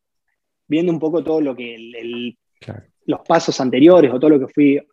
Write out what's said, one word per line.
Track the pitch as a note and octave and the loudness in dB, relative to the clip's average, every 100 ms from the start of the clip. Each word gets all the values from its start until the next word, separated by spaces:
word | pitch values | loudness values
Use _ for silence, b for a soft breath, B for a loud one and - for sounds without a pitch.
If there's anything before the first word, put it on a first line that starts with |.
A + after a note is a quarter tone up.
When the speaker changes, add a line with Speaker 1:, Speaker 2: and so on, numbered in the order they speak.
| _ _ _ _ _ _ - | _ _ _ _ _ _ -6
Speaker 1:
viendo | D#3 F3 | -4 -2
un | D#3+ | -4
poco | D#3 E3 | -4 -4
todo | C#3+ D#3+ | -4 -4
lo | C#3+ | -4
que | A#2+ A#2+ A#2 | -8 -14 -16
el, | A2+ | -18
el | A#2 A#2 A#2+ A#2+ - _ _ | -16 -12 -10 -10 -14 _ _
Speaker 2:
Claro. | - G2+ - _ - | -20 -18 -20 _ -10
Speaker 1:
los | C#3+ | -8
pasos | - E3 - - | 0 0 0 -4
anteriores | B2+ B2+ D#3+ F3+ C#3 | -2 4 6 6 4
o | B2+ | 2
todo | D#3 | 2
lo | D3 | 2
que | C3 | 0
fui, | - C#3+ C#3 - | 0 0 0 -4